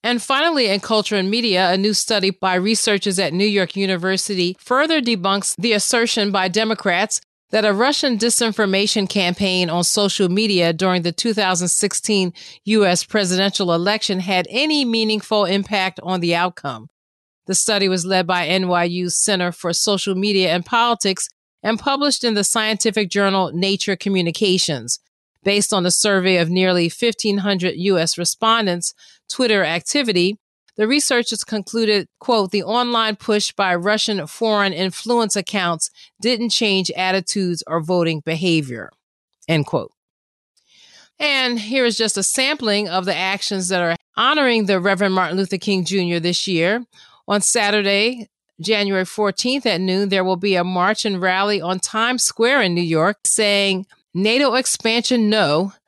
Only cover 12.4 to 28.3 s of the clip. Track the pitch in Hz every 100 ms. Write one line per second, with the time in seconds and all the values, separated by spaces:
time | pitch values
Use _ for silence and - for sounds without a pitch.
12.4 | - - - 220 196 175 - 214 185 185
13.4 | 196 - 180 170 180 214 - 185 180 185
14.4 | 175 233 311 294 254 226 220 214 - 214
15.4 | 185 196 196 208 185 - 175 185 170 170
16.4 | 180 - 143 113 110 _ _ _ _ _
17.4 | - 185 - 208 196 185 175 185 180 180
18.4 | 160 185 185 175 175 175 180 - - 190
19.4 | 175 170 175 170 - 196 - 185 208 196
20.4 | 185 175 170 233 240 233 196 180 - _
21.4 | _ _ 202 226 285 277 285 269 240 208
22.4 | 196 226 214 214 226 214 190 202 196 190
23.4 | 175 165 196 196 - 185 202 196 170 160
24.4 | 202 185 - 139 113 - _ _ _ _
25.4 | 196 202 202 202 180 - 214 196 185 185
26.4 | 165 180 185 180 170 - 240 220 214 202
27.4 | 196 196 180 - 185 180 165 - 175